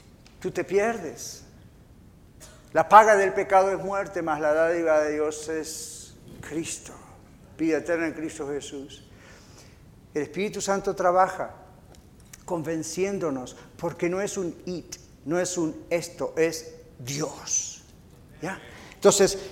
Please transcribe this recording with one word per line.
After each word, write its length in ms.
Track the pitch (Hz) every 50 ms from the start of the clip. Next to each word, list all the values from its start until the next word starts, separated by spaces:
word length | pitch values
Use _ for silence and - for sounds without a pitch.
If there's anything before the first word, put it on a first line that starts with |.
| - - - - - - - -
tú 100 | - 185
te 140 | - 185 165
pierdes. 800 | - 180 202 202 233 233 214 165 139 117 - - - - - - - - - - - - - - - - - - - - - - - - - - - - - - - -
La 160 | 156 160 160
paga 260 | 196 214 220 220 214
del 180 | 196 196 190 190
pecado 380 | 196 190 196 196 190 190 196
es 80 | 190 165
muerte, 420 | 170 190 196 196 196 - - 180
mas 200 | 165 160 151 147
la 120 | 156 151 151
dádiva 460 | 160 165 165 175 175 165 160 156 151
de 120 | 151 151 151
Dios 340 | 151 151 156 151 - -
es 680 | 160 160 160 151 - - - - - - - - - - - - - - -
Cristo. 520 | - - 143 165 160 - - - - - - - - - - - - - - - - - -
Vida 200 | - 160 160 156
eterna 300 | 143 - 175 170 165 165
en 60 | 160 123
Cristo 340 | 156 156 160 - - 147 139
Jesús. 580 | 147 139 135 - 147 139 135 143 - - - - - - - - - - - - - - - - - - - - - - - - -
El 100 | 151 143
Espíritu 380 | 143 - 180 202 214 170 202
Santo 320 | - 196 196 190 196 202 180
trabaja 580 | - 185 180 175 185 185 175 - - 127 104 - - - - - - - - - - - - - - - - - - -
convenciéndonos, 1120 | - 180 165 143 160 165 160 156 - - 180 190 196 202 190 175 156 135 131 127 - - - - - -
porque 320 | - 170 170 165 - 180 170
no 120 | 185 190
es 160 | 208 196 -
un 180 | 202 180 165 - - -
it, 320 | 180 180 165 - - - - - - - - -
no 140 | 135 165 180
es 180 | 180 180 -
un 280 | 175 160 156 - - - -
esto, 440 | 170 170 156 - - - - - -
es 380 | 160 160 160 156 - - - - - - - - -
Dios. 840 | 127 123 143 147 151 131 - - - - - - - - - - - - - - - - - - - - - -
¿Ya? 180 | - 180 190 - - - - - - - -
Entonces, 400 | - - 202 196 - 196 - - - - -